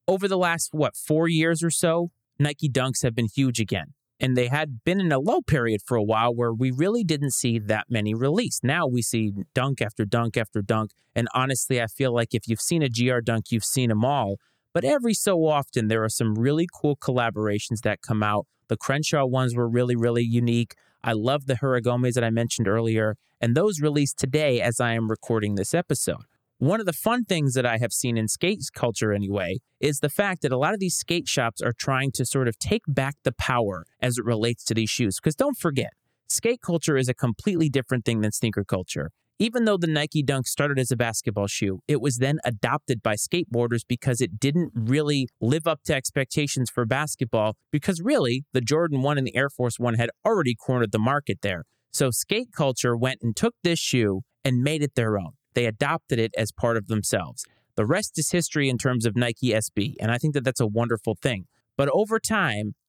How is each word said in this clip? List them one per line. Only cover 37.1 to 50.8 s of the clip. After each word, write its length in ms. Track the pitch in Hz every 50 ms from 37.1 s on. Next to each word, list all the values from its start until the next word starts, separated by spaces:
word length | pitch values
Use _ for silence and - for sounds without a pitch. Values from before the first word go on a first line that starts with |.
| 127
completely 540 | - - 120 110 - - 214 190 165 160 151
different 360 | 127 135 127 - 127 123 107
thing 160 | - 117 110
than 100 | 104 107
sneaker 320 | - - - 113 101 104
culture. 480 | 101 - - 92 90 - - 76 71 78 - _ _ _ _ -
Even 240 | 196 240 226 247 233
though 120 | 220 202
the 120 | 185 165 160
Nike 340 | 156 147 147 156 - 156
Dunk 240 | 143 123 143 135 120
started 320 | - - - 147 147 139 131
as 140 | 131 -
a 40 | 131
basketball 520 | 110 120 117 110 - - 120 101 104 101 104
shoe, 320 | - - 110 98 95 92 - -
it 120 | 147 143
was 180 | 147 147 123 120
then 200 | 131 135 147 156 -
adopted 580 | 123 117 101 - 117 131 151 - - 127 104
by 140 | - 110 107
skateboarders 680 | - - - - 175 180 - 120 120 120 117 123 117 -
because 360 | - 123 - - 135 123 117
it 180 | 131 85 87 107
didn't 320 | - 139 143 175 170 -
really 540 | - 117 110 113 131 151 151 147 147 139 131 113 _ -
live 260 | 107 113 139 165 160
up 160 | 170 156 - -
to 80 | - 156
expectations 720 | 135 - - - 143 131 - - 160 147 139 - 139 127 -
for 160 | - - 120
basketball 720 | 110 127 139 156 143 - - 135 113 - 113 107 110 104 _ _ -
because 280 | - 147 - - 190 165
really, 440 | 175 240 302 247 147 120 123 131 147 _
the 80 | - 131
Jordan 420 | 120 110 147 160 175 165 147 135
one 160 | 131 139 147 143
and 80 | 131
the 80 | 120 -
Air 160 | 120 135 139
Force 300 | - - 127 120 - -
one 140 | 120 120 113
had 160 | 110 117 117 - _ -
already 300 | 214 226 196 151 123 120
cornered 380 | - - - 131 123